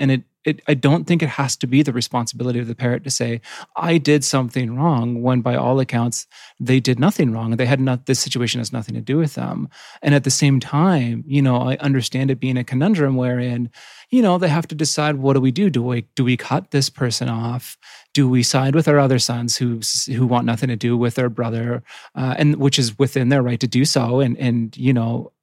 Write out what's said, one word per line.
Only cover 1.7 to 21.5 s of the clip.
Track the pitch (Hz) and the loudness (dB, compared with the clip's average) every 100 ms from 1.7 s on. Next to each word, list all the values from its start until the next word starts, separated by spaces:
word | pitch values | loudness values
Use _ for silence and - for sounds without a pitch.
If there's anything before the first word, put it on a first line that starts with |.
| 135 | 2
the | 143 | 2
responsibility | 120 - 123 117 117 123 120 | -2 -4 -4 -4 -4 -4 -4
of | 117 | -4
the | |
parent | 117 123 123 | -4 -2 -2
to | 139 | -4
say, | - 120 117 - - - - | -4 -4 -4 -10 -18 -12 -6
"I | 170 165 | 0 2
did | 143 147 | 4 2
something | 143 135 120 131 117 | 2 -2 -2 -4 -4
wrong," | 127 165 123 120 117 | 0 0 2 0 0
when | 123 127 | 0 2
by | 120 | 0
all | 127 123 135 | 0 0 0
accounts, | 131 120 120 - - - - - | 0 0 -2 -4 -10 -20 -20 -6
they | 127 131 | 0 2
did | - 120 | 2 2
nothing | 175 - 127 | 2 2 0
wrong. | 113 113 | 0 -2
They | 117 123 | 0 0
had | 135 | 2
not, | 131 123 - | 2 0 -2
this | 127 | -2
situation | - 123 120 120 | -2 -2 -2 -2
has | 110 | -6
nothing | 117 110 120 | -8 -8 -8
to | |
do | 110 151 | -2 -2
with | 156 | -2
them. | - - - 139 - - - | -4 -6 -6 -8 -12 -20 -6
And | 147 | 2
at | 143 | 2
the | 131 | 2
same | - 143 131 | 2 2 2
time, | - 143 190 156 120 113 | 0 2 2 2 0 -4
you | 151 143 | -2 2
know, | 135 123 127 | 2 2 0
I | 135 | -2
understand | 143 135 113 131 135 | 0 0 -2 -2 -2
it | 131 | -2
being | 127 127 | -2 -2
a | |
conundrum | 117 127 185 185 139 | -2 0 2 2 2
wherein, | 127 127 123 123 120 117 - - - - | 2 0 -2 -2 -4 -6 -10 -20 -20 -2
you | 254 | 2
know, | 202 175 | 4 2
they | 180 | 2
have | 160 160 | 0 -2
to | |
decide, | 156 151 - 151 139 | -4 -2 0 -2 0
what | 135 | 2
do | 135 | 4
we | 131 | 2
do? | 123 202 | 2 0
Do | 127 | 0
we, | 123 120 - | -2 -4 -4
do | - | -2
we | 123 123 | 0 0
cut | - 147 - | -2 -4 -2
this | 143 135 | -2 -2
person | - 123 - 123 | -2 -4 -2 -4
off? | 113 117 123 - - - - _ | -4 -4 -6 -10 -18 -20 -20 _
Do | 143 131 | 2 4
we | 127 | 4
side | 117 135 135 | 2 2 2
with | 160 156 | 2 4
our | 147 | 4
other | 135 127 | 4 2
sons | - 120 120 - | 0 -2 -4 -2
who | 120 117 | -2 -2
s-, | - - - | -4 -4 -4
who | 123 127 | 0 2
want | 123 120 | 2 0
nothing | 113 131 | -2 -2
to | 110 | -2
do | 120 120 | 0 0
with | 120 | 0
their | 135 123 | 0 -2
brother, | 113 117 | -2 -4